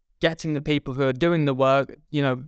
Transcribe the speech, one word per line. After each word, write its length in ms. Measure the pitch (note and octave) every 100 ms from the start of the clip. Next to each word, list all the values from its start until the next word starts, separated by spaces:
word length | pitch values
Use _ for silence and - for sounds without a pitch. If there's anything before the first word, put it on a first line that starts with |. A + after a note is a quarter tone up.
| _ _
getting 320 | D#3+ E3 E3
the 80 | D3
people 320 | D3+ D3 C#3+
who 100 | B2+
are 100 | C3+
doing 300 | B2+ E3+ E3+
the 100 | D3
work, 440 | C3 C3 C#3 C3+ - _
you 120 | D3
know, 200 | C#3+ B2+